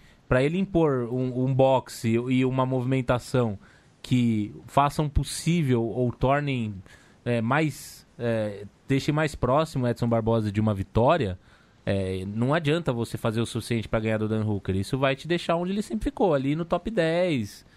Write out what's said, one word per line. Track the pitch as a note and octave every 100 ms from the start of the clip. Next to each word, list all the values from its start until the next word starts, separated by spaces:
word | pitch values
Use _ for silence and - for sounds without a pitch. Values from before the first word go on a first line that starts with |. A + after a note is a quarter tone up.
| - _ _
Pra | B2+
ele | C#3+ F3+
impor | G3 E3+ D#3+ C3 A#2
um, | B2+ B2+ B2 C3
um |
boxe | C3 C3+ C3 - - A2+ A#2+ B2
e | B2+ C3
uma | C3
movimentação | B2+ C3 B2 C3 B2+ B2 - C3 A#2 G2+ - - _ _
que | - B2+ A#2+ A2 G#2 - -
façam | - C#3+ - D3+
possível | D3+ C#3 - D#3+ E3+ C#3 A#2+
ou | A2+ A2 B2
tornem, | - B2+ C#3 C#3+ C3 A2 F#2+ - - - - -
é, | A#2+
mais, | A2+ C#3+ D#3+ - - - - -
é, | A#2+ A2+ G#2+ G2+ G2+ - -
deixem | C3+ C#3+ D3+
mais | D#3
próximo | - B2 C#3 D#3 C#3 B2
o |
Edson | A#2 A#2+
Barbosa | A#2 A2 A2+ G#2+
de | G2+
uma | A2 G2
vitória, | F#2+ A2 B2 E3+ G#2 F2+ - - _ _
é, | - G2 F#2+ F#2+ F#2+ G#2+
não | B2+
adianta | D#3+ D3 E3 D#3
você | A#2+ A2+ -
fazer | A#2 A2
o | A2+
suficiente | A#2 - A#2 -
pra | A2+
ganhar | A2 A2
do | G#2+
Dan | A2 G#2+
Hooker. | G2+ - F#2+
Isso | G2 C3
vai | C3+ C3+
te | D#3
deixar | E3+ - E3+
onde | F3+
ele | G3+
sempre | - A3+
ficou, | C#4+ - G3+ C#3+
ali | C3+ D3+
no | E3+
top | F3 -
dez, | A3 D#3+ E3+ F3+ C#3+ G2+ - -